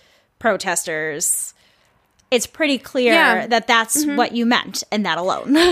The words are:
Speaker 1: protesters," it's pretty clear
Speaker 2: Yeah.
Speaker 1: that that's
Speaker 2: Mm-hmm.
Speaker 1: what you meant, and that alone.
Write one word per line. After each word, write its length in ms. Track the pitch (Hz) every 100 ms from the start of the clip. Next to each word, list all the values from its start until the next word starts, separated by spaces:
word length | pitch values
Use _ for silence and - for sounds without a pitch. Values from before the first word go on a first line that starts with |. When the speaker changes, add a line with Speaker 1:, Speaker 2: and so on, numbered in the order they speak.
| _ _ _ _
Speaker 1:
protesters," 1120 | 226 185 190 170 180 156 156 147 - - - - _ _ _ _ _ _ -
it's 160 | 240 -
pretty 300 | - 302 262
clear 340 | - 262 240
Speaker 2:
Yeah. 320 | 330 285 220 226
Speaker 1:
that 200 | 233 220
that's 360 | 233 226 302
Speaker 2:
Mm-hmm. 120 | 302 285
Speaker 1:
what 160 | 233
you 140 | 233 233
meant, 360 | 233 - - -
and 140 | 214 190
that 120 | 160
alone. 360 | 180 - - 302 359